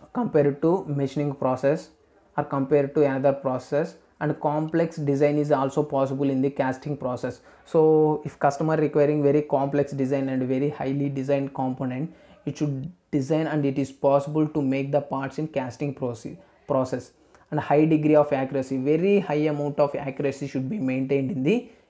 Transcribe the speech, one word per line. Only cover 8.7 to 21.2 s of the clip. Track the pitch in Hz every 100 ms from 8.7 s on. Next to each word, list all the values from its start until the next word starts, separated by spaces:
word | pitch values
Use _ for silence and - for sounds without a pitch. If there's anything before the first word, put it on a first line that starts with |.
| 156
requiring | 151 147 143 151
very | 143 147
complex | 151 139 139 175 185
design | 139 131 139 135
and | 131 127
very | 131 143
highly | 143 135 139 143
designed | 135 135 139 135
component, | - 131 131 131 127 160 - - -
it | - 139
should | 151 135 131 - _
design, | 151 131 156 160
and | 151
it | 139 135
is | 135
possible | - 143 139 143 151 151
to | 151
make | 135 135 139
the | 143
parts | 135 135 135 -
in | 151
casting | 139 127 117 147
proce-, | 135 127 117 - 170 - _ -
process. | 135 127 - - _ _ - -
And | 151
high | - 147 156
degree | 160 151
of | 151 147
accuracy, | 135 131 135 131 135
very | 135 156 190 202
high | 175 151 151
amount | 147 147 143
of | 143
accuracy | 135 143 131 143 135 139
should | 139 131
be | 214
maintained | 131 131 131 139